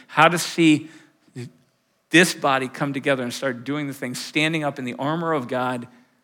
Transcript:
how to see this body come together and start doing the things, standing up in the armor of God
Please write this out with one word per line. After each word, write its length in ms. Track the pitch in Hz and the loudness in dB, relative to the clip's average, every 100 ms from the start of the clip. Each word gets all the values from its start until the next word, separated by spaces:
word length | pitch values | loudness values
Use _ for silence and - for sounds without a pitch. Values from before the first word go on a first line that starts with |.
| - | -6
how 200 | - 165 | 4 6
to 100 | 170 | 4
see 520 | - - 165 147 - - _ _ _ 127 120 _ _ _ _ _ - | -4 4 6 4 0 -20 _ _ _ -14 -14 _ _ _ _ _ 2
this 240 | 160 185 | 4 4
body 340 | - 143 135 127 | 2 0 0 -2
come 260 | - 143 | -4 -4
together 280 | 135 143 131 | -2 0 0
and 120 | 123 | -2
start 300 | - 135 120 | -4 -6 -6
doing 240 | 123 147 143 | -6 -6 -6
the 60 | |
things, 260 | 135 127 123 | -6 -8 -8
standing 440 | - 156 156 160 | -6 -2 0 0
up 160 | 147 139 | -4 -4
in 60 | 123 | -10
the 100 | 120 | -6
armor 380 | 139 165 165 | -4 -4 -2
of 140 | 156 120 | -2 -2
God 400 | 127 127 127 120 _ _ _ | -4 -2 -4 -10 _ _ _